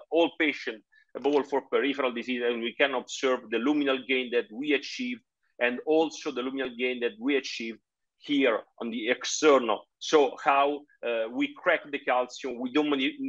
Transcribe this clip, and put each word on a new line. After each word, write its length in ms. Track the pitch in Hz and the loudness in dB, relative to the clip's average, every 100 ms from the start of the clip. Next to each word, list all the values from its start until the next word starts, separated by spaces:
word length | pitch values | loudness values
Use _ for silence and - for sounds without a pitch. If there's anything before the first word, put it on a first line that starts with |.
| - | -2
all 180 | 160 160 - | 2 2 0
patients, 440 | 147 - 123 110 _ _ _ - | -2 -2 -8 -10 _ _ _ -4
above 180 | 139 | 0
all 100 | 143 | 2
for 180 | 143 135 | 2 -2
peripheral 500 | - 117 135 139 127 | 0 0 0 0 -2
disease, 320 | 117 120 123 120 | -2 -4 -2 0
and 160 | 117 | 0
we 140 | 117 - | -4 0
can 180 | 139 | 0
observe 460 | 127 - - 135 123 113 | 0 -6 -2 0 0 -2
the 80 | 113 | -2
luminal 480 | 131 151 139 131 120 | 0 2 0 -2 0
gain 220 | 131 123 | -2 0
that 120 | 117 107 | -2 -2
we 220 | 110 147 | -8 -2
achieved 480 | 139 - - 123 120 _ _ _ - | -2 -2 -8 -6 -8 _ _ _ -2
and 200 | 123 123 151 | -2 -2 0
also 420 | 160 156 - 156 | 2 2 -2 -8
the 120 | 123 | -6
luminal 360 | 131 135 127 120 | -6 -4 -6 -4
gain 220 | 127 123 | -4 -2
that 140 | 117 107 | -4 -2
we 180 | 127 139 | -2 0
achieved 420 | - - 113 107 _ _ _ _ | -2 -8 -10 -10 _ _ _ _
here 380 | - 143 127 107 - - | -2 2 2 2 -4 -10
on 80 | 117 | -8
the 200 | 117 110 | -6 -2
external. 800 | 123 - - 156 135 113 101 - _ | -2 -4 2 6 6 4 -2 -4 _
So 360 | - 156 131 - | 2 4 4 2
how, 380 | 147 139 143 143 - - 120 | 2 4 4 0 -10 -8 -4
uh, 220 | 117 113 | -2 -2
we 220 | 127 147 | -2 -4
crack 360 | - 175 151 147 | -2 0 0 0
the 100 | 139 | -4
calcium, 600 | 139 123 123 - 131 120 | 0 0 0 -6 -8 -6
we 100 | 127 | 0
don't 200 | 143 151 | 0 2
modi-, 280 | 139 135 139 | 2 0 -2